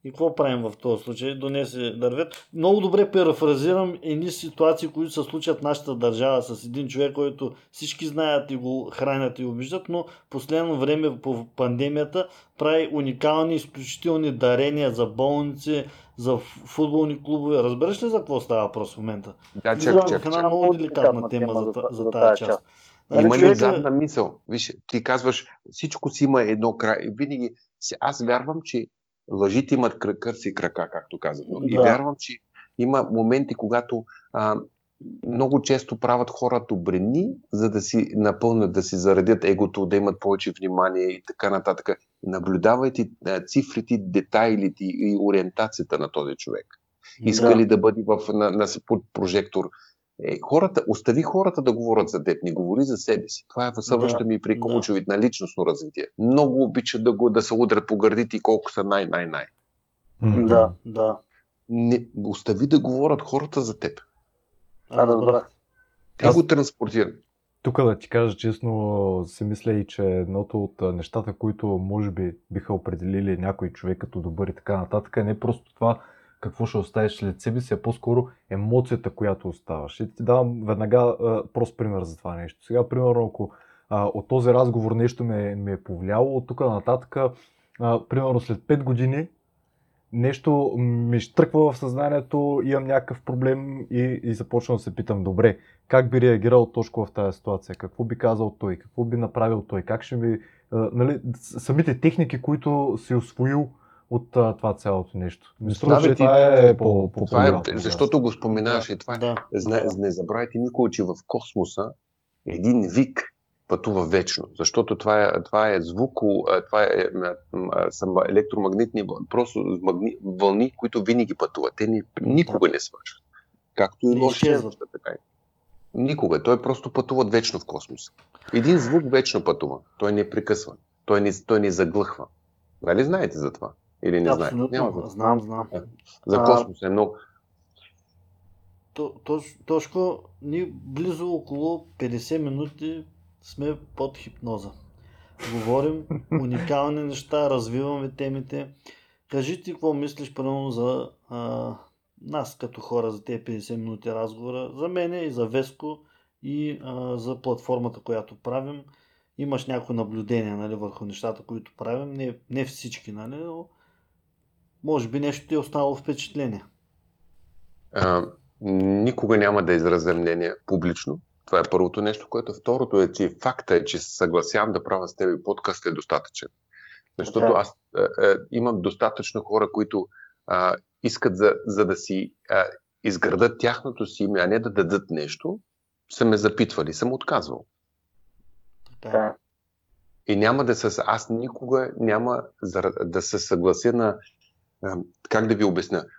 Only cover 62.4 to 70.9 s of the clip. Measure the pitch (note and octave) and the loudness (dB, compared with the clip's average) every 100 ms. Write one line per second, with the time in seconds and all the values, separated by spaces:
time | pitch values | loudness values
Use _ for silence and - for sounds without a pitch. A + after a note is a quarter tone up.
62.4 | - G2+ C#3 D3+ B2 B2+ D3+ D3 - C#3 | -2 0 4 4 4 0 2 0 -2 -4
63.4 | D3 D3 A#2 G#2 - - _ _ _ _ | -2 -4 -4 -6 -8 -10 _ _ _ _
64.4 | _ _ _ - _ A#2 A#2+ A2+ A#2+ A#2+ | _ _ _ -20 _ 2 4 4 4 2
65.4 | - _ _ _ _ _ _ - B2+ E3+ | -2 _ _ _ _ _ _ 2 6 6
66.4 | D#3+ D3 C3+ _ - A2+ F#2 - _ _ | 6 2 2 _ -2 0 0 -2 _ _
67.4 | _ _ B2+ B2 B2 G#2 - A#2 A#2 F#2+ | _ _ -2 4 2 2 -2 0 0 0
68.4 | A2+ A2 A#2+ A2 G#2+ G#2 G2 F#2 F2 - | -4 -2 -4 -2 0 0 0 0 -4 -6
69.4 | G#2 G#2 A#2 G#2+ G2 - G2 F#2 F2+ G2 | -6 -2 0 0 -2 -2 0 0 -2 -4
70.4 | G2+ G#2+ G2 - F#2 | -4 -4 -4 -4 -4